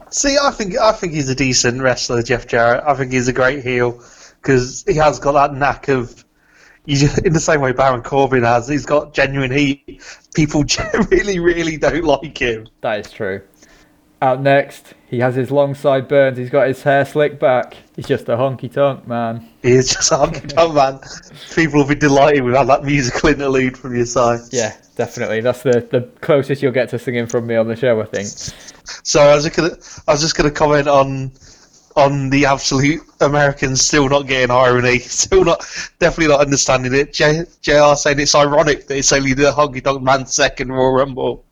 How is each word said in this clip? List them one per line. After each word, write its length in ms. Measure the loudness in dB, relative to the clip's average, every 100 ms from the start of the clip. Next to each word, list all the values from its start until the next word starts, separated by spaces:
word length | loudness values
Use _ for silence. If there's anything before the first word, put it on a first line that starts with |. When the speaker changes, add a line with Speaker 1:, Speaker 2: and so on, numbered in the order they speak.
| -12
Speaker 1:
See, 260 | -4 0 0
I 80 | 0
think, 260 | -2 -6 0
I 140 | 0
think 220 | 0 -4
he's 160 | -4 -4
a 80 | -2
decent 440 | -2 0 0 0
wrestler, 400 | -2 -2 -2 -4
Jeff 280 | -2 -4 -2
Jarrett. 340 | 0 2 2
I 100 | 0
think 180 | -2 -2
he's 160 | -2 -2
a 40 |
great 300 | 0 0 -2
heel 380 | -4 -2 -2 -4 -16 -20 -20 _
'cause 400 | 0 0 0 -6 -4
he 60 |
has 260 | 2 2 0
got 120 | 0
that 240 | 2 0 0
knack 300 | -4 -4 -2
of, 380 | -2 -4 -12 _ _ _ _ _ _
you 120 | -4 0
just, 220 | 2 2 0
in 60 |
the 80 | 0
same 200 | 2 0
way 120 | 0
Baron 300 | 2 2 0
Corbin 420 | -2 0 2 2
has, 240 | 2 0 0
he's 180 | -4 -2
got 260 | -2 -2
genuine 380 | -2 -2 -2 -2
heat. 500 | 0 0 -2 -10 -20 -20 -20 _
People 300 | -2 0 0 -2 -2 -4
<laughs> 240 | -2 0
really, 300 | 0 0 -2
really 360 | 0 -2 -4 -2
don't 280 | -2 -2
like 340 | 0 -2 -2 -6
him. 300 | -4 -4 -10 _
Speaker 2:
That 200 | -6 -6
is 100 | -8
true. 320 | -10 -8 -8 -12 _ _ _ _ _ _ -4
Out 180 | -2 0
next, 540 | 2 2 0 -8 -20 -20 -8
he 100 | -4
has 160 | -2
his 160 | -2 -2
long 240 | 0 0
sideburns. 640 | -2 0 0 0 2 2 0
He's 100 | -2
got 200 | 0 0
his 140 | 0
hair 200 | 0 0
slicked 360 | 0 0 -2 0
back. 360 | 0 0 -2 -12 _ -10
He's 100 | -4
just 220 | -4 -2
a 80 | -2
honky 360 | -2 -4 -8
tonk 340 | -2 0 -2 -8
man. 400 | -6 -6 -8 -14 _
Speaker 1:
He 100 | 2
is 200 | 4 2
just 200 | -2 0
a 40 | 0
honky 320 | 0 -2 -6
tonk 260 | 0 2
man. 260 | 2 0 -2 -14 -20 -20 -20 -8 -2
People 240 | 0 2
will 80 | 2
be 80 | 2
delighted 480 | 4 4 4 4
with 100 | 2
that 300 | 2 4 2
musical 460 | 2 -2 -2 0 0
interlude 460 | 0 0 0 0 -4
from 200 | -6 -4
your 100 | -2
side. 340 | 0 0 0 -4
Speaker 2:
Yeah, 220 | -4 -4 -6 _
definitely. 460 | -8 -8 -6 -6 -2
That's 220 | -2 0
the, 240 | 2 2 2
the 120 | -4 -4 -6
closest 420 | 0 2 0 -2
you'll 80 | -2
get 180 | 0 -2
to 100 | -4
singing 260 | -6 -4 -2
from 220 | -4 -2
me 80 | -2
on 100 | -2
the 80 | 0
show, 240 | 0 0
I 40 |
think. 240 | -2 -8 -10 -12 -16 -16 -20 -20 -20 -14
Speaker 1:
So 200 | -2 4
I 120 | 4
was 100 | 4
just 120 | 2 -2
gonna, 200 | -2 -4 -18 -8 -2
I 60 |
was 80 | -2
just 160 | 0 0
gonna 140 | -2
comment 340 | 0 2 2 2
on, 460 | 2 2 -2 -10 -12 -20 -20 _ _ _
on 340 | 2 2 2 0
the 140 | 2 2
absolute 540 | 0 0 0 0 -2 -6 -2
Americans 640 | 0 2 0 0 -2 -2 0
still 220 | 2 2
not 180 | 0 0
getting 240 | -2 2
irony, 480 | 4 4 4 2 0
<laughs> 20 |
still 440 | -2 -6 0 2
not, 160 | 2 0 -4 -14 -12 -2
definitely 340 | 0 2 2
not 80 | 2
understanding 540 | 2 0 0 0 0
it. 180 | 0 0
J-, 320 | 0 0 0 -4 _
J 160 | 0 4
R 200 | 4 4
saying 220 | 0 0
it's 160 | 2
ironic 520 | 2 4 2 2 0 -4
that 100 | -4
it's 160 | 0
only 220 | 0 0
the 180 | 0 0
honky 320 | 2 -2 -2
tonk 180 | -4 -2
man's 320 | 0 0 -2
second 380 | -2 -2 -4 -6
Royal 200 | 0 2
Rumble. 520 | 2 0 -4 -6 -6 _